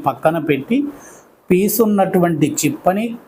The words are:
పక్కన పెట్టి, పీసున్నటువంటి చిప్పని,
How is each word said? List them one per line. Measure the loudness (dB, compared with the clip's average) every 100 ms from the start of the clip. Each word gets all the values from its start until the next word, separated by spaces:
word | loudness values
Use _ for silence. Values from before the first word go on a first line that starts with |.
| -4
పక్కన | -2 0 0 0
పెట్టి, | -2 0 -2 -2 -8 -18 -20 -20 _ 0
పీసున్నటువంటి | 2 2 2 2 2 2 2 2 2 0 0
చిప్పని, | -2 -2 -2 -2 -4 -10